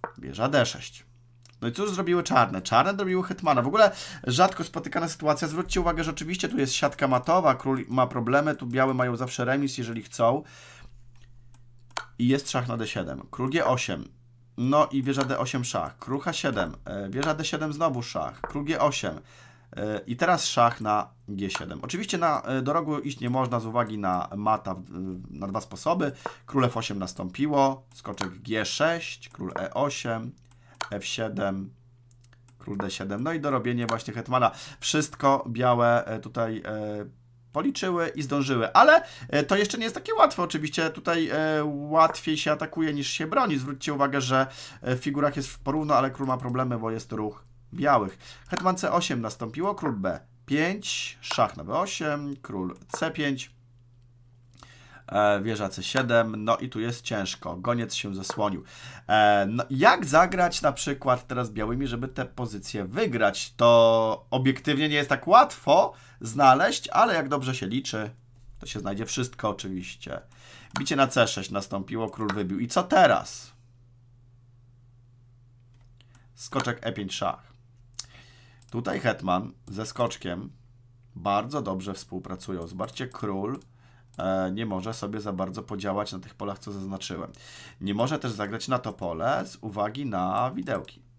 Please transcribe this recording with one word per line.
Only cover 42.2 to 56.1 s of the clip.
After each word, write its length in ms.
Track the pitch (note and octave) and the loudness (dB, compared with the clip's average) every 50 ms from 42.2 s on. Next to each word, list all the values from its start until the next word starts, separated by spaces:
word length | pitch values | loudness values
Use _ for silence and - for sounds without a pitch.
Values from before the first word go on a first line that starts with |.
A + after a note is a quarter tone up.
| - D#3+ D#3 | -4 -2 -2
się 140 | D3 - D3+ | 0 0 0
atakuje 420 | D3+ D3 D#3+ D3+ - E3 D#3+ D#3 D3 | 0 0 -2 -4 -2 0 0 0 0
niż 140 | C#3+ C3 | -2 -2
się 200 | - - - D#3 | -4 -4 -4 -4
broni. 300 | D#3 - C#4 B3 G3+ D3+ | 0 2 2 2 2 2
Zwróćcie 360 | C3+ B2+ C#3 C#3 C3 - D3+ D3 | -2 -2 -4 -6 -6 -4 -4 0
uwagę, 280 | C#3+ C#3 C#3 C#3+ C#3 | 2 2 2 2 0
że, 260 | B2+ B2 C3 C3 C3+ C3 - - - - - - | 2 4 4 4 4 2 -2 -10 -16 -16 -16 -6
e, 140 | - B2 B2+ | -4 -2 -2
w 40 | B2+ | 0
figurach 360 | - D3 C#3 C#3+ C#3+ C#3+ C#3 | -2 -2 0 2 0 0 0
jest 280 | C#3 C3 - - - - | -2 -6 -6 -10 -6 -4
porówno, 320 | C3+ C#3+ D#3 D3+ D3 C#3+ | -2 -2 0 2 2 4
ale 160 | B2 C3+ C3+ | 4 4 2
król 160 | B2+ - C3+ | 0 -2 -2
ma 100 | C3 B2+ | -2 -2
problemy, 400 | B2+ B2+ A#2+ A#2+ B2+ C3 B2 A#2+ | -2 -2 -2 -2 -2 0 -2 -2
bo 140 | A2 A2 A2+ | -2 -2 -4
jest 200 | A2+ A2 - - | -4 -6 -6 -6
ruch 340 | A2+ G#2+ G#2+ G#2 - - - - - - - - - | -6 -4 -4 -4 -6 -10 -16 -20 -20 -20 -20 -12 -6
białych. 440 | - C#3 D3 C#3 A#2 G2+ F#2+ - - - - - - - - | 0 4 4 4 4 4 0 -6 -10 -18 -20 -20 -20 -12 -8
Hetman 280 | F3+ - F3+ F#3 F3+ | -6 -2 0 0 0
C 140 | F3+ E3+ D#3 | 0 0 0
osiem 300 | - F3 E3+ - C#3 A#2+ | 2 2 0 0 -2 -4
nastąpiło, 540 | A2+ G#2+ - - A#2 A2 A2+ D3 F3+ G3+ G3+ | -4 -4 -6 -8 -8 -8 -6 -4 -2 -2 -2
król 200 | - E3 C#3+ A2+ | -2 -4 -4 -2
B 240 | G2 F#2+ F#2 D#2+ C#2 - - _ _ _ | -2 -2 -4 -4 -6 -10 -18 _ _ _
pięć, 720 | - C3+ D3+ D#3+ F3+ G3+ - - - - - - - - - | -2 0 0 2 0 -2 -4 -6 -6 -6 -6 -6 -8 -10 -10
szach 360 | - - - - A2+ G2+ - | -8 -4 0 2 0 0 0
na 60 | D#2+ D2+ | -6 -6
B 100 | F#2 A#2+ | -4 -2
osiem, 600 | D#3+ G3 F#3+ - - D#3+ D3+ D3 C#3+ C#3+ C#3+ C#3 - | -2 -2 -2 -4 -4 -2 -2 -2 -4 -4 -6 -8 -10
król 360 | - - - F#2+ F#2 F2+ - - - | -10 -8 -6 -4 -4 -4 -6 -10 -10
C 240 | - - - D#3 E3 | -10 -6 -4 -4 -2
pięć, 400 | D#3 D3+ D3 C#3+ C3+ B2+ - - - _ _ _ _ _ _ _ _ - - _ _ _ _ _ _ _ _ _ - - - - - - - - - - - | -2 -2 -2 -2 -2 -4 -6 -12 -18 _ _ _ _ _ _ _ _ -20 -20 _ _ _ _ _ _ _ _ _ -20 -20 -20 -20 -20 -20 -20 -20 -20 -20 -10
e, 340 | - - G#2 G#2 G#2 G#2 G2 | -2 2 4 4 4 4 4
wieża 280 | G2 A2+ A2 G2+ A2+ A2+ | 2 -2 -2 -2 -2 -4
C 140 | - F#2+ F2+ | -4 -6 -6
siedem, 600 | - - C3 B2+ A#2+ | -2 0 0 2 4